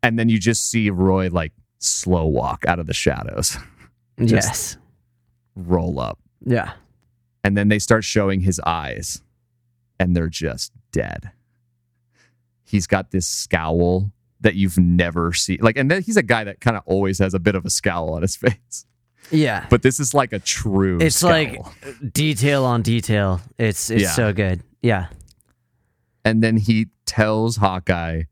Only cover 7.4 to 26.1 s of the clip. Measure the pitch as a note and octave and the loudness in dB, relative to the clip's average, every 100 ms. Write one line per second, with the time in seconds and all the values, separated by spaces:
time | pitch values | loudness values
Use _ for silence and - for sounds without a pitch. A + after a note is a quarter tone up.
7.4 | G2+ G2 G2+ G#2 - A2+ G#2 - G2 G2 | 0 2 2 2 4 2 2 0 0 0
8.4 | F#2 F2 - E2 C#2+ A1+ E2 - _ _ | 0 0 -2 -4 -4 -8 -10 -12 _ _
9.4 | _ _ _ _ _ _ F2+ F2 E2 D#2+ | _ _ _ _ _ _ 0 2 0 -4
10.4 | D#2+ A#1+ - - _ - G1+ G1+ - _ | -6 -6 -12 -14 _ -6 -4 -8 -14 _
11.4 | _ _ _ _ _ _ _ _ _ _ | _ _ _ _ _ _ _ _ _ _
12.4 | _ _ _ G#2 F2 G2 F#2+ F#2+ F2 - | _ _ _ -4 0 -2 0 -2 -2 -6
13.4 | - E2+ D#2+ E2 F2 F#2 G2+ - _ _ | -4 -4 0 2 2 2 -2 -8 _ _
14.4 | A2 F#2 G2 F2 F2 F2 F2 E2+ E2+ F2 | 0 2 0 4 4 4 2 0 -2 -2
15.4 | - F2+ A2+ A2+ C3+ F3+ F#3+ G#3+ A2+ A#2 | -2 2 2 2 0 0 0 0 2 0
16.4 | G#2 G2 - A2 - F#2+ G2 F#2 F#2+ F#2 | -2 -4 -2 -2 0 0 0 0 0 2
17.4 | F2 F#2+ F2+ - - F2 D#2+ D#2+ F2+ - | 0 0 -2 -2 -2 -2 -4 -2 -4 0
18.4 | - G#2+ _ - - _ _ _ - D#3 | -2 -2 _ -18 -18 _ _ _ -2 0
19.4 | D3 G2+ - A#2+ C3 C3 C#3 D3 B2+ G#2 | 0 -2 2 4 4 0 -2 0 0 -4
20.4 | - - A2+ G2 F#2+ F2+ D#3+ - F3 D#3+ | -4 -4 0 2 2 2 2 2 2 2
21.4 | D3+ - - - C#3 B2+ C#3 - D#3 B2+ | 0 -6 -14 -16 -18 -12 -8 -2 -2 0
22.4 | C#3 C#3+ C3 A#2+ A#2 A#2 - G#2+ G2 F2+ | 0 2 2 0 0 0 0 0 0 -2
23.4 | - _ A2 G2 - A2+ F#2+ D#2+ A2 G2+ | -6 _ -2 -2 -2 0 2 2 0 0
24.4 | G2 F2+ - _ A#2+ G2+ F2+ - - _ | 0 -2 -6 _ -2 0 -4 -12 -20 _
25.4 | _ _ _ _ _ _ _ | _ _ _ _ _ _ _